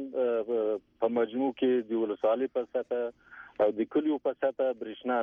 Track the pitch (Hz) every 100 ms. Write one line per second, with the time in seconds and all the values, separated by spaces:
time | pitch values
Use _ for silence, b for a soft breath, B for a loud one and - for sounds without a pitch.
0 | 135 131 123 117 107 117 107 104 - _
1 | 113 117 110 120 135 - 131 127 110 113
2 | 110 101 107 117 131 127 120 127 - 123
3 | 120 - B B B - 107 107 117 151
4 | 151 143 143 123 135 - 131 113 110 104
5 | 127 123